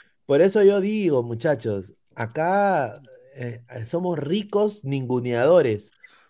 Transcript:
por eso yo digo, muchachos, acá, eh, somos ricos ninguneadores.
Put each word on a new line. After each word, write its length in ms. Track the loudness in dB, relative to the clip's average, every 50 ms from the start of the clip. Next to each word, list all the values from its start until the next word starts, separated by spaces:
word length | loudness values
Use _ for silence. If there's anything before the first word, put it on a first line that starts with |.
| _ _ _ _ _
por 160 | 0 2 4
eso 200 | 4 4 4 4
yo 200 | 4 4 4 4
digo, 420 | 2 -2 -2 0 0 2 2 0 0
muchachos, 680 | -2 -4 -4 -2 -2 -2 -2 -2 -4 -4 -4 -6 -10 -16 _ _ _ _
acá, 840 | -8 -8 -6 -4 -4 -2 0 2 2 2 2 2 0 -2 -4 -6 -12 -20 -20 -20 -20 _ _ -14
eh, 280 | -12 -10 -10 -10 -12 -16 -16 -14 -12 -10 -6
somos 320 | -6 -4 -4 -4 -4 -4
ricos 640 | -4 -4 -4 -4 -4 -4 -2 -2 -2 -2 -4 -6 -8
ninguneadores. 1080 | -6 -4 -4 -4 -2 -4 -4 -2 -2 0 2 4 4 6 6 4 4 0 -4 -6 -12 _ _ _ -20 -20 -20 _ _